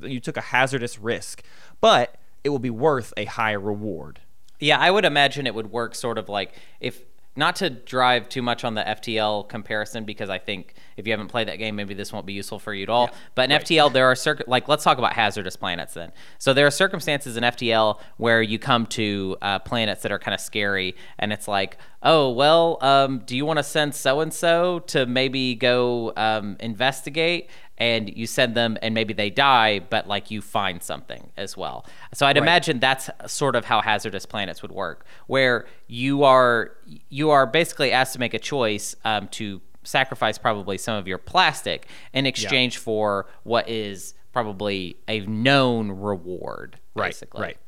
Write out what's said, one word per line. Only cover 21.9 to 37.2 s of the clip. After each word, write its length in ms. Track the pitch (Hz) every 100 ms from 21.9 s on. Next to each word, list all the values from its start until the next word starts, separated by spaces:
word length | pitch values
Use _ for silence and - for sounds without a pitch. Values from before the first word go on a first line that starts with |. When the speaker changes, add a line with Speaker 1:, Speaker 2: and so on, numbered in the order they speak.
| -
Speaker 2:
"Oh, 260 | 143 160 135
well, 480 | 120 147 165 165 -
um, 420 | 135 139 135 131 -
do 100 | 127
you 120 | 151
wanna 160 | 151
send 320 | 143 156 147 -
so-and-so 840 | 135 143 160 - 170 170 180 170
to 280 | - 151 123
maybe 480 | 127 135 131 127 113
go, 580 | 123 123 123 120 113 -
um, 400 | 110 110 101 -
investigate?" 880 | 117 104 131 139 151 151 165 170 - - - -
And 320 | 117 113 104 -
you 100 | 113
send 300 | - 123 117
them 220 | 117 107
and 120 | 113
maybe 200 | 110 110
they 160 | 107 104
die, 500 | 131 139 123 110 101
but, 280 | - 107 95
like, 240 | 101 -
you 100 | 107
find 400 | - 107 95 87
something 500 | - 71 - 62 - -
as 220 | 95 95
well. 280 | 78 64 - - -
So 120 | - 139
I'd 120 | 143
Speaker 1:
Right. 60 |
Speaker 2:
imagine 360 | 151 175 165 127
that's 300 | 131 135 - - -
sort 300 | - 139 123
of 80 | -
how 160 | 113
Hazardous 440 | 110 107 110 92 -
Planets 360 | 107 95 -
would 100 | 107
work, 340 | 92 87 - - - -
where 380 | 131 127 120 - - -
you 360 | 120 135 143
are, 480 | 139 131 123 117 - - - 151 -
you 200 | 135